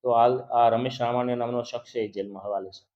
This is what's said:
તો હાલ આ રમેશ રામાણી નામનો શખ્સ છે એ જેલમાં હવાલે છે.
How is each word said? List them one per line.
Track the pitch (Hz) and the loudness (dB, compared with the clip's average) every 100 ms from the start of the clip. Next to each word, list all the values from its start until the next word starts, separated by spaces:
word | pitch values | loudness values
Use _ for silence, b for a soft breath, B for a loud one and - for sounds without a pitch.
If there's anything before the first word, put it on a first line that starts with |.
તો | 127 | 2
હાલ | 117 120 127 | 4 4 2
આ | - 120 117 | 0 4 4
રમેશ | 113 131 127 | 4 -2 -2
રામાણી | 120 123 123 120 | -2 0 -2 -2
નામનો | 120 120 | -2 -4
શખ્સ | 120 120 - 120 | -6 -10 -8 -6
છે | |
એ | 104 | -6
જેલમાં | 98 101 98 101 | -6 -10 -10 -6
હવાલે | 98 95 | -6 -8
છે. | - _ | -16 _